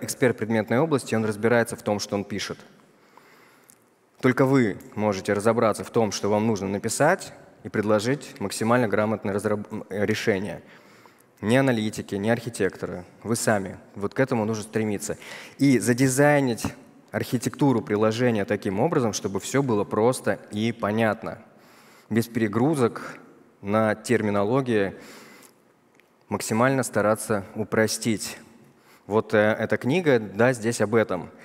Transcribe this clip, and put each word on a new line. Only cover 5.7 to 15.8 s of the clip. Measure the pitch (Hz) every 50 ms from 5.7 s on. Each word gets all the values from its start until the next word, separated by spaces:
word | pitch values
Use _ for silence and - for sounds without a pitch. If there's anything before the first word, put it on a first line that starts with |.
| 101 -
в | 95 -
том, | - 120 110 101
что | - - - 101
вам | 104 104 110
нужно | 117 110 92 98 95
написать, | 101 98 101 113 - - 135 160 190 - - - - - - - - _ -
и | 107
предложить | - 110 101 107 107 104 98 123 143 147 - - - -
максимально | 101 95 - - 110 113 120 127 123
грамотное | 104 98 104 107 110 107 101 - 104
разраб-, | 98 104 95 104 104 104 104 -
м, | 110 101 - -
э, | 90 104 101
решение. | 98 107 - - 113 101 95 104 87 82 - - - - - - - - - - - _ _ _ _ _ -
Не | 101 104 120
аналитики, | 135 139 135 120 110 107 107 - - - - 101
не | 98 101 113
архитекторы. | 120 120 - 117 - - 98 90 - - 95 90 90 90 87 - - -
Вы | - 101 117
сами. | - - 120 110 98 98 92 90 - - - -
Вот | 101 98 98
к | - -
этому | 131 - 131 113 104
нужно | 110 110 107 101
стремиться. | - - 110 110 107 101 95 - - 80 - - - - - - - - -
И | 135 143 127
задизайнить | 110